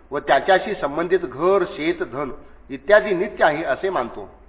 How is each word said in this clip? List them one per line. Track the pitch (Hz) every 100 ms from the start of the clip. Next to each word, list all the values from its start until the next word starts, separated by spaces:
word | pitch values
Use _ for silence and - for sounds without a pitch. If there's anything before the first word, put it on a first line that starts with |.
| -
व | 143
त्याच्याशी | 143 143 143 190 190
संबंधित | 202 - 165 175 185
घर, | 170 123 175 196 175
शेत, | - 151 175
धन | 160 120 143 - - - -
इत्यादी | 135 - 208 214 180
नित्य | 208 - 170
आहे | 151
असे | 160 127 196
मानतो. | 175 120 - 98 -